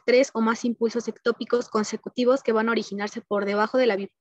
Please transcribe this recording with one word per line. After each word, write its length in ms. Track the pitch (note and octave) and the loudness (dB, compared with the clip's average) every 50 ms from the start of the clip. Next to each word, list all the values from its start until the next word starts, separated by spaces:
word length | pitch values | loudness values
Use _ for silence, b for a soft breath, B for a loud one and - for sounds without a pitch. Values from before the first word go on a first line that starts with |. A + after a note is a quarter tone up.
| _ | _
tres 240 | - A#3+ B3 C4+ - | 2 4 4 4 2
o 80 | - A3+ | 0 0
más 240 | A3+ A3 A#3 - - | 0 0 0 0 -2
impulsos 420 | A#3+ A3+ - A#3 A3+ - A#3+ - | -4 -2 -2 -2 -2 -2 -4 -6
ectópicos 640 | A3+ - - - B3 A3+ - A#3 - - A#3+ B3 - | -6 -10 -4 -4 -4 -2 -2 -2 -2 -2 -2 -2 -2
consecutivos 720 | - A3 G#3 - - - - - - - B3 A#3+ C4 C4+ | -2 -2 -2 -2 -6 -10 -10 -8 -4 0 2 2 2 2
que 100 | - - | 0 0
van 180 | A3 G#3+ A3 A3+ | 0 2 2 0
a 20 | |
originarse 480 | A#3 A3+ G#3 - G3+ G3+ G3+ G#3 - A#3 | 0 -2 -2 -4 -6 -6 -6 -6 -8 -12
por 240 | - _ G#3 G3+ G3+ | -6 _ -4 -2 -2
debajo 320 | G3+ G3+ G#3 G#3+ A3 - | 0 0 0 0 0 2
de 100 | B3+ B3+ | 2 2
la 100 | A#3 G3+ | 2 0
bi-, 140 | F#3+ G3 - _ _ | -2 -4 -10 _ _